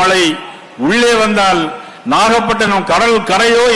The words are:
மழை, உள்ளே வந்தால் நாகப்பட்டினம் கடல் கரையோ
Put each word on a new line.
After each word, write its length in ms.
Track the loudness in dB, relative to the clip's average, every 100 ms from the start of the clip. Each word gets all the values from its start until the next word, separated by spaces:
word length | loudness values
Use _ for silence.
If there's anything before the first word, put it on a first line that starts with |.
மழை, 220 | 0 2 0 -2 -10 -20 -18 -6 -2
உள்ளே 260 | 2 2 2
வந்தால் 380 | 0 0 0 0 -4 -8 -18 -12 -2
நாகப்பட்டினம் 760 | 0 2 2 0 -2 0 -2 0
கடல் 260 | 0 2 0 0
கரையோ 340 | 0 2 2 2